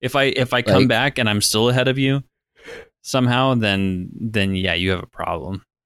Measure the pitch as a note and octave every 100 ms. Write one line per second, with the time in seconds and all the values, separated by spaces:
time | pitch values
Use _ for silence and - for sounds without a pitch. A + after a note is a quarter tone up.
0 | B2+ C#3 C3+ C3 A#2+ B2 - C3+ B2+ A2+
1 | C#3 C3 A2 G#2 - G#2+ A#2+ B2+ C3 C3
2 | C3+ C#3 - _ _ _ - - - _
3 | - C3 B2 B2 C3+ B2 G#2 G2 F#2+ F2+
4 | F2+ - A2+ G#2+ G2 F#2+ F#2 E2+ F#2 F2+
5 | - - - E2+ D2+ G2 - _